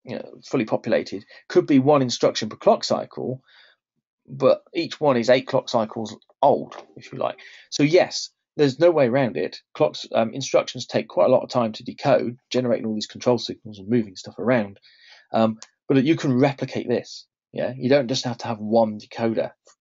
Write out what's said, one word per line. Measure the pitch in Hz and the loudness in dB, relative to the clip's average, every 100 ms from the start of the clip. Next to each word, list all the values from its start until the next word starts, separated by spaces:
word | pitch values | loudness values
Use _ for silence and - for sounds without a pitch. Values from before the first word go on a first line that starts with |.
you | - 110 | -14 -12
know, | - - - | -12 -20 -6
fully | 139 107 | -4 -2
populated, | - - 76 - 95 - - _ | -4 0 -2 -2 -10 -14 -20 _
could | 185 156 | 0 4
be | 139 | 4
one | 131 151 | 6 4
instruction | 127 - 143 - 110 | 2 0 0 0 -8
per | 117 | -2
clock | - - | 2 2
cycle, | - - - - 80 131 _ _ _ _ _ _ _ _ _ | 2 -4 -4 -10 -8 -8 _ _ _ _ _ _ _ _ _
but | 135 135 - _ | 0 2 2 _
each | - 160 - | -6 -6 -2
one | 151 127 | 2 2
is | 107 | 4
eight | 104 131 | 2 2
clock | 131 - | -2 0
cycles | 120 110 - 107 101 _ _ | -2 -2 -6 -10 -12 _ _
old, | 139 107 - - - - | 2 2 -2 -14 -20 -20
if | - | -18
you | - | -6
like. | - - - - - | -6 -6 -16 -20 -14
So | - | -2
yes, | 147 170 - - - _ _ - | 2 4 2 -2 -10 _ _ 0
there's | 143 127 | 0 4
no | 170 | 4
way | 160 127 | 4 2
around | 127 127 76 | 2 0 -2
it. | 87 - _ | -6 -8 _
Clocks, | - 151 - - | 0 0 0 -4
um, | - 113 | -2 -2
instructions | 139 135 165 - 127 - | -2 0 0 0 -8 -4
take | - - | -4 -2
quite | - - | 0 4
a | |
lot | 127 | 4
of | - | 2
time | 127 117 | -2 -2
to | 110 | -4
decode, | 123 110 147 123 120 123 _ | -12 -6 2 2 2 -8 _
generating | 123 123 117 113 | -4 0 -2 -2
all | |
these | 107 - | -6 -8
control | 104 123 120 | -6 -2 -2
signals | - 95 107 101 | -2 -12 -14 -16
and | 95 | -2
moving | 120 107 92 | -2 -2 -8
stuff | - - | -16 -8
around. | 107 127 101 101 _ _ _ - _ | 0 0 -2 -10 _ _ _ -20 _
Um, | - 113 110 - _ _ | 0 0 -2 -12 _ _
but | 139 | 2
you | 131 165 | 4 2
can | 156 | 2
replicate | 123 139 135 131 110 - | 2 2 0 -6 -6 -2
this. | 117 - - - _ _ | -4 -4 -16 -20 _ _
Yeah, | - 95 131 | -8 -6 -4
you | 123 | 2
don't | 143 120 | 2 2
just | 131 127 | -4 -6
have | 117 | -8
to | 117 | -8
have | 110 | -8
one | 104 113 110 104 | 0 2 2 -2
decoder. | - - 113 107 - - _ _ | -14 -4 -2 -2 -4 -8 _ _